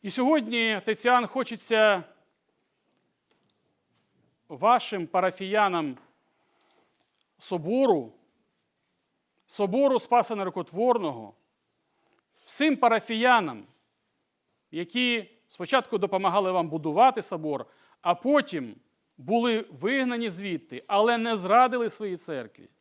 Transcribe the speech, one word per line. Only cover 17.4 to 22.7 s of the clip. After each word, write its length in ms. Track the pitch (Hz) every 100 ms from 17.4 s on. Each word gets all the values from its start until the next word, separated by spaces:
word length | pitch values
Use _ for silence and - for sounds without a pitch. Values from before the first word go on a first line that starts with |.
| 156 139 123 _ _ _
а 140 | 175
потім 600 | 175 247 294 - 165 120 - _ _ _ -
були 480 | 135 233 240 220 - 143
вигнані 480 | 185 269 254 240 233
звідти, 540 | 175 196 160 _ 120 -
але 300 | 202 226 233
не 180 | 226
зрадили 540 | 214 180 233 254 247 226
своїй 280 | - 208 175
церкві. 520 | - 139 113 _ -